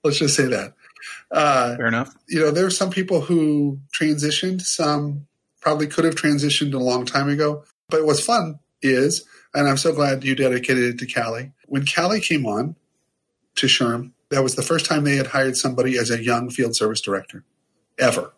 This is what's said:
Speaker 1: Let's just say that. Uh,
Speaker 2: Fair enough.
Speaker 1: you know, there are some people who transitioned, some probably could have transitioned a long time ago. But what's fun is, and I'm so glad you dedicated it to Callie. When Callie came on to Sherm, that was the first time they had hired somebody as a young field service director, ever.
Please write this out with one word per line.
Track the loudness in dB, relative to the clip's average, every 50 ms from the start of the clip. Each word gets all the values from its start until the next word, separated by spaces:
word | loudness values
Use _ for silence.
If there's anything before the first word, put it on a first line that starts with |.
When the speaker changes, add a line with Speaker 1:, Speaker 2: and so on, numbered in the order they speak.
Speaker 1:
Let's | 0 0 0 2
just | 2 2 2
say | 2 2
that. | 0 0 -4 -4 -8 _ _ _ -20 _ -20 -18 -18 -18 -18 _ _
Uh, | 0 2 2 4 4 4 2 0 -2
Speaker 2:
Fair | -2 0
enough. | 0 0 0 -2 -4 -10 _ _ -4
Speaker 1:
you | 0 2
know, | 2 4
there | 4 2 2
are | 2
some | 0 0 -2 -2
people | -2 -4 -2 0 0 0
who | 2 2 2 2 4 4 2 2 2 0 -2 -6 -10 _ -4 -2
transitioned, | 0 0 0 0 0 -2 -2 -2 -2 -2 -4 -4
some | -4 -4 -2 -2 0 0 0 0 -2 -4 -6 -8 -10 _ _ _ _ _ _ _
probably | -2 0 0 0 -2
could | -2 0 0 0
have | 0 0
transitioned | 0 0 2 2 2 2 0 0 0 0 -2 -2
a | -2
long | 0 0 0 0 -2
time | -2 -2 -2 0 0
ago. | 0 0 0 0 -2 -4 -10 _ _ _ _ _
But | 0 2 4
what's | 4 2 2 2
fun | 2 2 0 0 -2 -8 -14 _ _ _ _
is, | 0 2 2 4 2 2 0 -2 -8 _ -20 -20 _ _ -2
and | 0 2 2
I'm | 2
so | 2 0 0
glad | 2 2 2 0 0 -2 -2
you | -2 0
dedicated | 2 2 2 2 0 0 0 2 2 2 0 -2
it | -4
to | -10 -6
Callie. | -4 -4 -4 -4 -6 -8 -10 -14 _ _ _
When | _ -4 -2 -2
Callie | -2 -2 0 0 0 0 0
came | 0 0 -2 0 0
on | -2 -2 -2 -4 -4 -6 _ _ _ _ _ _ _ _ _ _ _ _ _ _ _ _
to | -2 2
Sherm, | 2 2 2 2 0 -2 -4 -8 -12 _ _ _ _
that | 0 0
was | 0 0 0
the | -4
first | -2 0 0 0 0
time | 0 0 0 2
they | 2 2
had | 0 0 -2
hired | 0 0 0 0 0
somebody | -2 -2 -2 0 0 0 0 0 0
as | 0 0
a | -2 -2
young | 0 0 0 0 -2 -4
field | -2 -2 -2 0 0
service | 0 0 0 -2 -4
director, | -4 -4 -4 -6 -6 -10 -20 -20 _ _ _ _ _ _ _ _ _ _ _ 2
ever. | 2 2 2 0 -6 -8 _